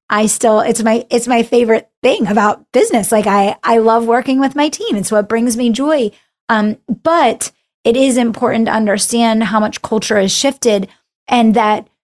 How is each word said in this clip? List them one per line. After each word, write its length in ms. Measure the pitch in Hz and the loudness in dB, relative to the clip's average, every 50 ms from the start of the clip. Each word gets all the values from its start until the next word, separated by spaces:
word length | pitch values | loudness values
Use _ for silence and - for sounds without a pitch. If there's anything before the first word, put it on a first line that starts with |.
| _ - | _ -4
I 180 | 220 208 220 | -2 0 0
still, 340 | 214 - - - 226 214 214 | 0 -2 0 0 2 2 2
it's 240 | - - 226 226 220 | 2 0 -2 -2 0
my, 200 | 226 220 233 - - | 0 0 -2 -2 -2
it's 160 | - 240 233 | -4 -2 -2
my 160 | 240 254 233 233 | 0 0 0 0
favorite 480 | 233 - 240 240 220 226 233 - _ _ _ - | 0 0 0 2 2 0 0 -2 _ _ _ 0
thing 260 | 247 311 427 254 175 | 0 0 0 0 0
about 420 | 208 226 208 208 - - _ _ | 0 2 2 0 0 -2 _ _
business. 400 | - 247 427 466 359 233 196 - | 0 0 0 2 0 -2 -2 0
Like, 160 | 233 214 208 | 0 0 0
I, 300 | 214 196 202 196 202 - - - | 2 2 2 2 0 -2 -4 -2
I 140 | 226 233 233 | 0 2 2
love 280 | 220 226 226 233 233 | 4 4 2 2 2
working 320 | 226 233 247 247 - 269 262 | 2 0 0 0 0 0 0
with 160 | 269 262 269 | 0 0 0
my 140 | 294 294 311 | -2 -2 -2
team. 260 | 302 - 415 466 311 | -2 -6 -6 -6 -4
It's 160 | 208 185 - | -4 -4 -2
what 180 | 220 208 202 208 | 0 -2 0 0
brings 280 | 226 233 233 247 226 | -2 -2 -2 -2 -2
me 140 | 233 254 240 | -2 0 -2
joy. 420 | 220 240 269 302 320 294 240 208 - _ _ _ _ _ _ - | 0 0 0 0 0 0 -2 -4 -6 _ _ _ _ _ _ -2
Um, 300 | 226 214 208 214 208 - _ - 233 - - | -2 0 0 -2 -4 -6 _ -8 -8 -4 -2
but 480 | 320 330 339 294 233 - - - - _ _ _ _ _ _ - | 0 2 2 2 2 0 -2 -6 -12 _ _ _ _ _ _ -2
it 140 | 226 233 | 0 2
is 200 | 262 269 269 240 | 2 2 2 2
important 500 | 247 240 233 208 - 247 226 - 220 226 | 2 0 -2 -2 -2 -2 -2 0 0 0
to 60 | - - | 0 0
understand 720 | 220 220 208 196 202 - - - 240 233 226 220 220 226 | 0 0 0 0 -2 -2 -2 0 0 0 2 2 0 0
how 160 | 185 208 214 | 0 0 0
much 240 | 214 214 214 - - | -2 -2 -4 -8 -8
culture 380 | - 226 214 - - 220 208 | -4 -4 -4 -2 0 0 0
has 100 | 190 190 | 0 0
shifted 580 | - - - 269 269 - - 240 208 202 190 - _ _ _ _ _ _ _ | -2 -2 -2 -2 -2 -2 -2 0 0 0 -2 -6 _ _ _ _ _ _ _
and 280 | - - 240 226 220 208 | -2 0 2 4 4 4
that, 340 | 233 220 214 214 208 214 _ _ _ | 2 2 0 0 -2 -4 _ _ _